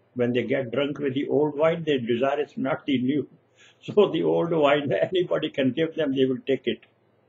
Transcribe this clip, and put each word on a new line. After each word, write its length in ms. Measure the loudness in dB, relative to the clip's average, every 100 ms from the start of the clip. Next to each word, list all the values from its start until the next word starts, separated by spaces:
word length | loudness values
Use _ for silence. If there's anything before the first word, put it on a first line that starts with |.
| _
When 180 | -4 0
they 120 | 0
get 260 | 0 -2 -2
drunk 260 | -2 -4 -2
with 160 | -4
the 140 | -2 0
old 280 | 0 0 2
wine, 280 | 0 0
they 140 | 0 0
desire 420 | 0 0 0 -2
it 160 | -4 -4
not 300 | -4 -4 -2
the 120 | 0
new. 300 | 0 -2 -4
<laughs> 60 | -12 _ _ -20 _
So 320 | -2 4 4
the 120 | 2
old 280 | 0 0 0
wine, 400 | 2 4 2 0
<laughs> 100 | -2
anybody 480 | 0 0 -2 -2 -2
can 220 | 0 0
give 220 | 0 -2
them, 200 | -2 -2
they 100 | 2
will 160 | 2 0 -2
take 200 | -2 -2
it. 140 | -6 -8 _ _ _